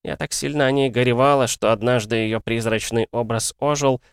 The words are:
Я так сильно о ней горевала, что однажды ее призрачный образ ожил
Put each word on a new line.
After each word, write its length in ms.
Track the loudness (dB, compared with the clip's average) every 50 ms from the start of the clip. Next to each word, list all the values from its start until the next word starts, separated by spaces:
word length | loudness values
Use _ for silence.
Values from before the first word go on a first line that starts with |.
| -10
Я 140 | -10 -8
так 160 | -6 -6 -6 -6
сильно 340 | -6 -4 -4 0 2 2
о 40 | 2 2
ней 180 | 2 0 0
горевала, 560 | 0 0 2 2 2 2 4 4 4 2 2
что 260 | 0 -2 -2 0 0 0
однажды 440 | 2 2 0 0 0 0 0 -2
ее 240 | -2 0 0 -2 -4
призрачный 680 | -4 -4 -4 -2 0 -2 -2 -2 -2 -2 -2 -2 -2 -2 -2
образ 420 | -4 -4 -2 -2 -2 -4 -4 -6 _
ожил 420 | -2 -2 0 2 2 0 0 0 -4 _